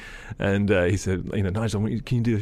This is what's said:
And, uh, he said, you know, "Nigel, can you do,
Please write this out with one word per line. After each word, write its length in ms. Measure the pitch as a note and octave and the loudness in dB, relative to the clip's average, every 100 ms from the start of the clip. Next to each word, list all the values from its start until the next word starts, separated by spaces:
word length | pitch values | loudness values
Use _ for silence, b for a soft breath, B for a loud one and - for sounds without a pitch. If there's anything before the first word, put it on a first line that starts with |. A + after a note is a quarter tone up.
| B B B B | B B B B
And, 300 | G2 G2+ G2+ | 0 2 4
uh, 160 | G2 F2+ | 4 4
he 120 | G2 | 2
said, 320 | F#2+ F#2 E2+ | 0 -4 -2
you 100 | - | -2
know, 60 | G2 | -2
"Nigel, 300 | F#2 A2+ G2+ | 0 -2 -2
can 360 | G#2+ A2+ - A#2+ | -2 -2 -2 0
you 40 | |
do, 160 | A#2 G#2+ | 2 0